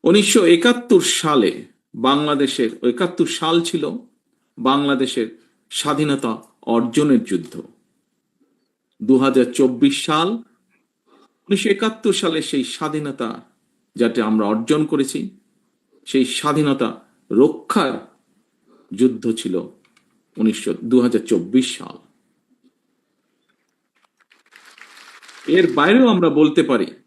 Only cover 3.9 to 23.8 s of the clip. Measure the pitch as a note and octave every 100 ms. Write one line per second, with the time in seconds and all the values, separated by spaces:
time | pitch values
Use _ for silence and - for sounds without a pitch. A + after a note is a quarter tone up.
3.9 | G#3+ - _ _ _ _ - A#2+ C#3 C#3+
4.9 | C3 C3 - A2+ - _ _ _ - D3
5.9 | C#3+ D3+ C3+ A#2+ A2 - _ - A#2 B2
6.9 | D3+ D3+ B2+ - F2+ E2 - - _ _
7.9 | _ _ _ _ _ _ _ _ _ _
8.9 | _ G#2+ C3 C3+ B2+ B2 - C3 A#2+ C#3
9.9 | C#3 - D#3 F3 A#3 - _ _ _ _
10.9 | _ _ _ _ _ - G3 A3 G3 A3
11.9 | A3 G#3+ F#3 F#3 D#3+ D3+ C#3+ B2+ - D#3
12.9 | D3+ D3 C3+ A#2 A#2 - _ _ _ _
13.9 | - A#2 B2 A2 A2 G#2 A2 A2+ D3+ D3+
14.9 | D3+ C3 D3 - - _ _ _ _ _
15.9 | _ - C3+ B2+ - D3+ C#3+ C#3+ C3+ A#2
16.9 | - _ _ _ G#2 D3 - - A3 C#3+
17.9 | A2+ - _ _ _ _ _ _ _ _
18.9 | F#2+ B2 A2 A#2+ A2+ G#2+ F2+ E2 _ _
19.9 | _ _ _ _ - A2 G#2 - - A2+
20.9 | B2 A#2+ A2+ - G#2 F2 B2 B2 - -
21.9 | - _ _ _ _ _ _ _ _ _
22.9 | _ _ _ _ _ _ _ _ _